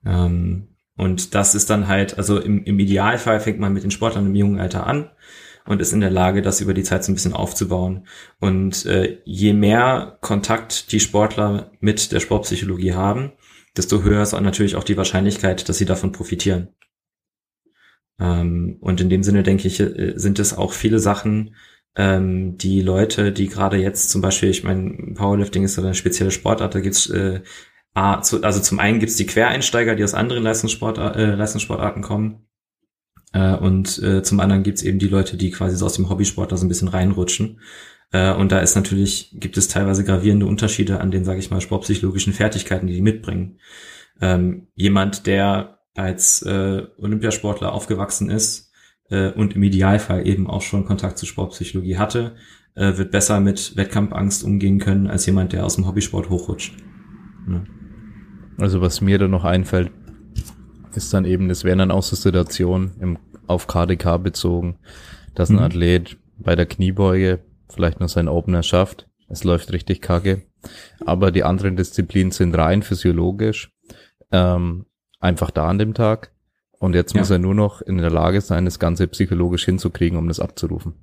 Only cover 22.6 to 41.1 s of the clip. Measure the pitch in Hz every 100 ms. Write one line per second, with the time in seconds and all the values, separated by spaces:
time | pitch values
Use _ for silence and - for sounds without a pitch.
22.6 | 95 98 95 95 107 - 101 101 98 98
23.6 | 98 98 95 - - - 95 95 98 95
24.6 | 92 95 95 - - 101 101 101 101 95
25.6 | 98 - 95 92 - - 98 92 101 110
26.6 | 98 101 95 98 - 90 95 95 - -
27.6 | - _ _ - 98 98 - - 107 98
28.6 | - 101 104 113 107 - 104 - 120 131
29.6 | 135 117 113 110 104 - 117 123 110 110
30.6 | 113 - 110 110 107 - 107 101 107 -
31.6 | - - - - - 104 110 110 _ _
32.6 | _ _ _ _ _ _ _ 92 95 92
33.6 | 92 92 95 - 101 95 95 101 95 98
34.6 | 98 101 - 98 98 98 95 90 92 -
35.6 | 92 92 95 - 95 95 101 - 95 90
36.6 | 90 87 92 92 92 92 90 - 107 110
37.6 | - - - _ _ 95 92 92 95 95
38.6 | 87 107 95 98 101 - - - - -
39.6 | 92 92 98 98 98 95 101 104 101 104
40.6 | 110 - 98 95 92